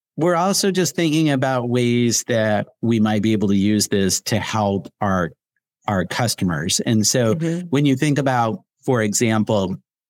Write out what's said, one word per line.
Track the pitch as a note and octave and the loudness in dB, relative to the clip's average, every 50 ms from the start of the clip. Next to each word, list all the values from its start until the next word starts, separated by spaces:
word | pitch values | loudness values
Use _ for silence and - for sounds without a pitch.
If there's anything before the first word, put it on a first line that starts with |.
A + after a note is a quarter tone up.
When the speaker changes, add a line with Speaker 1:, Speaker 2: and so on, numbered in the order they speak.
| _ _ - | _ _ -6
Speaker 1:
We're | - D3+ F3 F3 | -2 0 0 2
also | E3 F3 G3 G3 - - G3+ F3+ | 2 2 0 0 0 0 0 0
just | F#3 F3+ D#3+ - | 0 -2 -2 0
thinking | - E3+ D#3+ D3 D#3+ D#3+ D3+ | -2 0 0 2 2 2 2
about | C#3+ C3+ C3+ C3+ C3 B2+ A#2 A#2+ | 2 2 0 0 0 -2 -2 0
ways | A#2+ B2 B2 A#2+ A#2+ A#2+ A#2+ A#2 G#2+ - - | 0 0 2 2 2 2 2 2 0 -2 -2
that | - B2 A2+ A2 A2 G#2 G2+ G#2 - _ - - | -2 0 0 0 0 0 -2 -2 -6 _ -6 -2
we | A2+ A#2 A2+ | 0 2 2
might | G#2+ A2 G#2+ G#2+ G2+ | 2 2 0 0 0
be | A2 A2 | 0 0
able | G#2 G2+ G2 | 2 2 2
to | G2+ | 2
use | G2 F#2+ G#2 G#2+ G#2 G2 - | 2 2 2 2 0 0 0
this | - G2+ G2 F#2 F2+ - - | 0 0 0 0 -2 -2 -4
to | - A#2 G2+ | -4 -4 -4
help | F#2+ - - A2 G#2 G2+ G2 G2 - - _ - | -4 -4 -4 -2 -2 0 -2 -4 -6 -8 _ -6
our, | G#2+ G2+ F#2+ F#2 F2 E2 - _ _ _ _ _ _ _ _ _ - | -4 -2 0 0 -2 -4 -6 _ _ _ _ _ _ _ _ _ -6
our | - G#2 F#2 F#2 | -4 -2 -2 -2
customers. | F#2+ - - B2 A2 - - G2 F2+ E2+ D2+ D#2 F#2+ - - | -2 -2 -2 -2 -2 -2 -2 -2 -2 -2 -2 -2 -2 -4 -2
And | - - A#2 A2 G#2 | -2 0 0 2 2
so | - - C3 A#2+ A2+ G#2+ | 2 0 0 2 0 0
Speaker 2:
Mm-hmm. | E2+ D#3+ E3 E3 F3 F3+ E3+ | 0 -2 -4 -4 -6 -6 -2
Speaker 1:
when | B2+ C#3+ D3 | 0 2 2
you | C#3+ C3 | 2 2
think | C3 D#3 D3+ C#3+ C#3+ | 2 2 0 0 0
about, | C#3 C3+ C3 B2 A#2 A2+ G#2 - _ _ _ _ - | 0 0 0 0 0 0 -2 -6 _ _ _ _ -4
for | - C3 A#2 G#2+ | -2 0 0 0
example, | G#2 G2 - A#2+ A2 A2+ A2 G#2 - A2+ G2+ G2 F2+ F#2+ - _ _ _ _ _ _ | 0 0 0 0 2 2 0 0 0 0 0 0 -2 -4 -8 _ _ _ _ _ _